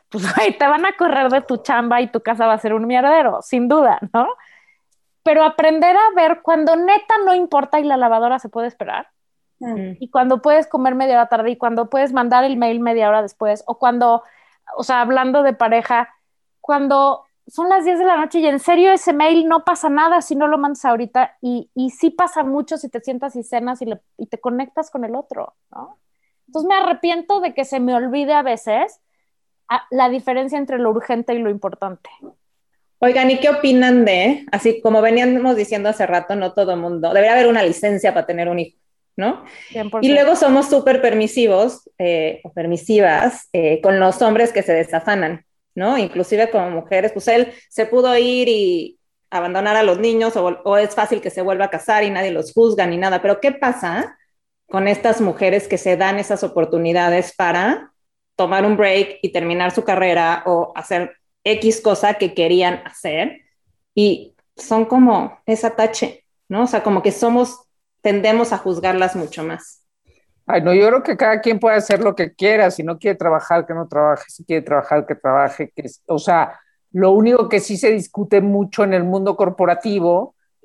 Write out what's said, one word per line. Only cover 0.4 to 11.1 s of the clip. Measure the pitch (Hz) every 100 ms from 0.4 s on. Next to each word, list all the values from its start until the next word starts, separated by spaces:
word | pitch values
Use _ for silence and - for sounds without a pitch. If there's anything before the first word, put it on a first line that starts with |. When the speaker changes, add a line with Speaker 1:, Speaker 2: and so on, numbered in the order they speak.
| 403 -
Speaker 1:
te | 285
van | 302 381
a | 392
correr | 349 269 262
de | 269
tu | 269 247
chamba | - 240 240 240
y | 247
tu | 226
casa | 220 226 226
va |
a | 220
ser | 220 220
un | 233
mierdero, | 254 269 320 254 -
sin | - 247 247
duda, | 302 262 - 202
¿no? | 233 254 508 - _ _ _ _ _ _ _
Pero | 330 302
aprender | 311 320 311 320 349 370
a | 440 359
ver | 320 330
cuando | - 330 311 330
neta | 359 415 415 440 381
no |
importa | 359 349 285 277 302
y | 294
la | 262
lavadora | 240 226 233 254
se | 226
puede | 233 233
esperar, | - 190 - 294 _ _ _ _ -
Speaker 2:
Mm. | 247 220 190 180
Speaker 1:
y | 254
cuando | 269 254 262
puedes | 302 302 311
comer | 285 262 254
media | 269